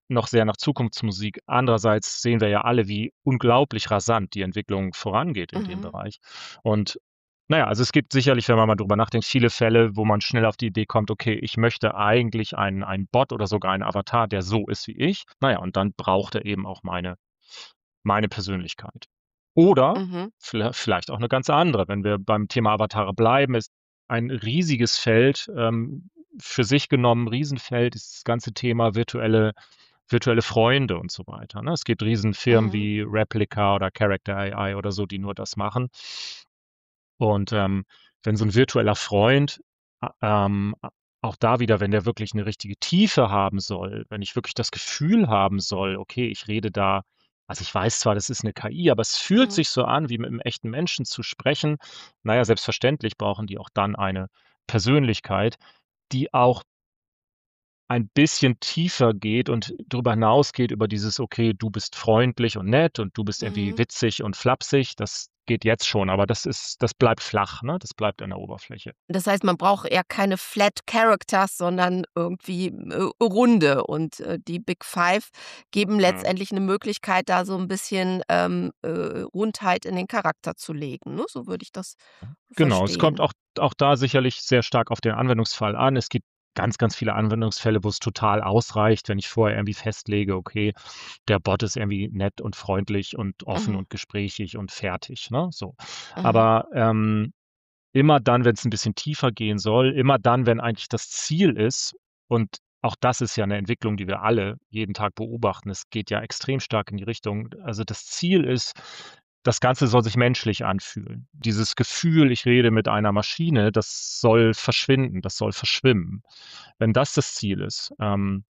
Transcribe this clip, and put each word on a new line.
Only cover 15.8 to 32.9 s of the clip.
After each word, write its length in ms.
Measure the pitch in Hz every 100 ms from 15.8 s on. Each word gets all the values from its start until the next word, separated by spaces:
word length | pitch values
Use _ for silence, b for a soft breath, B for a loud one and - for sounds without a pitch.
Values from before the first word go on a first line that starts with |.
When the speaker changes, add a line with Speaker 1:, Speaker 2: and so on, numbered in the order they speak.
| 98
Speaker 1:
braucht 420 | - - 95 101 110
er 100 | 101
eben 220 | 98 98
auch 160 | 92
meine, 320 | 92 90 90 90 _ _ B B B B _ _
meine 260 | 104 101 107
Persönlichkeit. 800 | - 95 95 87 - - - - _ _ _ _ -
Oder 400 | 175 170 135 220
Speaker 2:
Mhm. 340 | 185 180 196 _
Speaker 1:
viellei-, 340 | - 113 110
vielleicht 380 | 117 - 90 -
auch 80 | -
'ne 100 | 120
ganz 200 | 131 127
andere, 380 | 147 175 117 92
wenn 140 | 101
wir 140 | 101 101
beim 280 | 98 107 101
Thema 240 | 127 107
Avatare 400 | 107 107 107 98
bleiben, 420 | 95 113 131 139 123
ist 160 | - _ _ _ -
ein 220 | 117 117
riesiges 640 | 127 107 143 170 131 117 -
Feld, 520 | - 113 131 139 - 180
ähm, 520 | 113 113 120 139 180 _ - 269
für 240 | - - 110
sich 240 | 143 -
genommen, 380 | 135 120 120 117
Riesenfeld 680 | 120 147 131 - 123 120 110
ist 200 | - -
das 60 | -
ganze 280 | 117 120
Thema 420 | 107 123 113 117 107
virtuelle, 580 | 117 123 113 110 107 - b b b b -
virtuelle 320 | 120 - 117
Freunde 540 | - 117 113 135 127 87
und 120 | 90
so 120 | - 90
weiter, 340 | - 113 101
ne? 100 | 120
Es 100 | 170 -
gibt 180 | 117
Riesenfirmen 680 | 107 113 104 98 123 113 110
Speaker 2:
Mhm. 20 |
Speaker 1:
wie 280 | 104 104